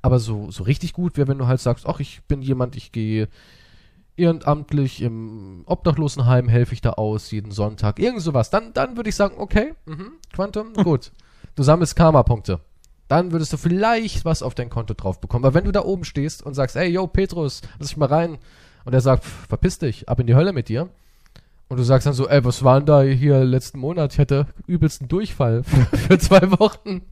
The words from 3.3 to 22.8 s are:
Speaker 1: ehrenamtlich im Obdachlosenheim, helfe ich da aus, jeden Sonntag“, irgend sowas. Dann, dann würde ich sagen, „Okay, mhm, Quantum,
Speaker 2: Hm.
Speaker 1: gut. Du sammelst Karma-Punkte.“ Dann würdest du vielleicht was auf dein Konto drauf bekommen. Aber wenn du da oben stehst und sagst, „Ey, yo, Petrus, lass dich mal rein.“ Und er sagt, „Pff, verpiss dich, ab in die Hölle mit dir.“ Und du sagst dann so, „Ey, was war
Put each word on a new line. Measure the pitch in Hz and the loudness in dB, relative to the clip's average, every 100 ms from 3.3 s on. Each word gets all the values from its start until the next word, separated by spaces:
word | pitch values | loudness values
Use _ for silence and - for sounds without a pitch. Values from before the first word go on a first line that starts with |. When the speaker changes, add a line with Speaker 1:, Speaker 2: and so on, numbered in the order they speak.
| - _ _ _ - _ _ _ - | -8 _ _ _ -20 _ _ _ 0
Speaker 1:
ehrenamtlich | 170 160 - 147 147 147 135 - | 0 2 -2 -2 -2 -2 -2 -2
im | 123 113 113 110 95 92 85 | -6 -6 -12 -14 -16 -18 -6
Obdachlosenheim, | 185 - 147 151 - 120 127 123 | -2 0 0 -2 0 2 2 4
helfe | 117 120 | 2 2
ich | 117 | -2
da | 123 | -4
aus, | - 107 107 - | -2 -4 -4 -6
jeden | 107 104 | -10 -10
Sonntag“, | 101 104 107 104 - | -4 -4 -2 -4 0
irgend | 214 240 | -2 -2
sowas. | 165 135 113 | -2 0 0
Dann, | 196 226 | -2 -2
dann | - 262 240 | -4 -4 -4
würde | 214 | -6
ich | - | -2
sagen, | 202 - | -2 -2
„Okay, | 208 226 262 320 - | -2 0 -2 -8 -16
mhm, | 156 196 320 - | -14 -14 -20 -16
Quantum, | - 196 202 220 214 | -8 -6 -6 -8 -2
Speaker 2:
Hm. | |
Speaker 1:
gut. | 185 139 - - _ _ - | 0 0 -4 -20 _ _ -18
Du | - | -2
sammelst | 135 165 170 - | 2 4 2 4
Karma-Punkte.“ | 165 151 117 110 - 90 - _ _ _ _ | 6 6 4 0 -2 -6 -8 _ _ _ _
Dann | 143 180 | -2 0
würdest | 165 151 | -4 -4
du | 151 | -4
vielleicht | 170 180 220 233 220 - | -2 0 0 0 -2 -4
was | 165 160 | -2 -4
auf | 127 | -4
dein | 120 123 | -8 -8
Konto | - 107 | -6 -6
drauf | 104 95 92 | -8 -6 -8
bekommen. | 92 120 | -6 0
Aber | 135 | 2
wenn | 147 | 2
du | 202 | 2
da | 196 | -2
oben | 175 190 | -2 -4
stehst | 170 - 147 - | -6 -6 -6 -8
und | 147 | -12
sagst, | 135 131 - | -4 -4 -2
„Ey, | 180 | -2
yo, | 175 185 | -2 -2
Petrus, | - 196 170 147 - - - | -2 -2 -4 -6 -6 -16 -14
lass | 143 | -12
dich | 151 | -2
mal | 139 | 0
rein.“ | 147 170 160 - _ _ _ | 2 0 -6 -18 _ _ _
Und | - | -2
er | 127 | 0
sagt, | 127 127 | 4 2
„Pff, | - - - | 0 -18 -8
verpiss | 131 185 - | -2 0 0
dich, | 147 110 - | -6 -6 -4
ab | - | -2
in | 120 | 4
die | |
Hölle | 123 180 | 4 4
mit | 170 113 | -2 -6
dir.“ | 113 180 _ _ _ _ - _ _ _ | -6 -6 _ _ _ _ -20 _ _ _
Und | 123 | -2
du | |
sagst | 123 131 143 | 4 4 4
dann | |
so, | 127 131 | -2 2
„Ey, | 143 | 4
was | 123 120 | 4 2
war | 131 131 | 6 6